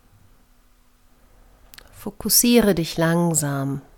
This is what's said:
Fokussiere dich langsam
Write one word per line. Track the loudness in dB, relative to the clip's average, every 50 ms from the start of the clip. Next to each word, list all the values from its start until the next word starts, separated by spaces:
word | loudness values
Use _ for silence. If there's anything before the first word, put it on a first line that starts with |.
| _ _ _ _ _ _ _ _ _ _ _ _ _ _ _ _ _ _ _ _ _ _ _ _ _ _ _ _ _ _ _ _ _ _ -20 -20 -20 -20
Fokussiere | -20 -16 -16 -14 -14 -10 -4 0 2 2 4 4 4 4 4 4 0
dich | 0 -4 -4 -4
langsam | -2 0 0 0 0 0 0 0 -2 -2 -4 -4 -6 -6 -6 -8 -10 -12 -16 -20